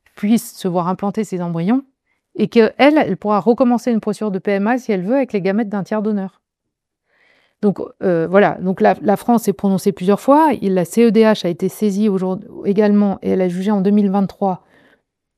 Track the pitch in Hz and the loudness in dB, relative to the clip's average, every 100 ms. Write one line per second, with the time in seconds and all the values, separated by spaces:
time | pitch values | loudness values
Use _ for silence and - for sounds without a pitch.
0 | _ - 208 233 - - 190 175 170 185 | _ -6 0 0 -2 -8 -4 -2 -2 -4
1 | 202 202 208 185 175 165 175 262 - _ | -4 -4 -6 -6 -6 -4 0 -2 -4 _
2 | _ _ _ - 214 233 220 - 269 302 | _ _ _ -4 0 4 2 4 4 4
3 | 185 185 208 208 196 233 247 240 254 220 | 0 -2 -2 0 0 2 2 0 -2 -2
4 | - 196 214 190 208 196 202 247 247 196 | -4 -6 -4 -4 -2 -2 0 -2 -2 -4
5 | 180 277 254 208 180 202 208 202 170 214 | -2 -2 -2 -2 -2 -2 -2 -6 -4 -4
6 | 214 202 190 _ _ _ _ _ _ _ | -4 -4 -6 _ _ _ _ _ _ _
7 | _ _ _ _ _ - 208 175 - - | _ _ _ _ _ -2 -2 -2 -8 -4
8 | 190 170 165 190 185 - 180 180 208 190 | -2 0 2 4 2 0 -4 0 2 2
9 | 208 196 - 233 - 170 202 190 175 160 | 0 -2 2 0 0 -2 0 0 -2 -2
10 | 185 202 - 285 320 220 196 185 170 - | 0 0 4 4 4 0 -2 -2 0 2
11 | 233 220 220 208 175 170 190 - 214 196 | 4 4 4 2 -2 -4 -4 -2 -2 0
12 | 214 190 185 185 - - - 202 214 208 | 0 0 -2 -6 -10 -8 -2 2 4 4
13 | 202 190 190 190 185 180 190 208 190 208 | 2 -2 -2 0 0 -2 -2 0 2 2
14 | 202 196 190 - 196 180 _ _ _ _ | 2 0 -2 -2 -4 -4 _ _ _ _
15 | _ _ _ | _ _ _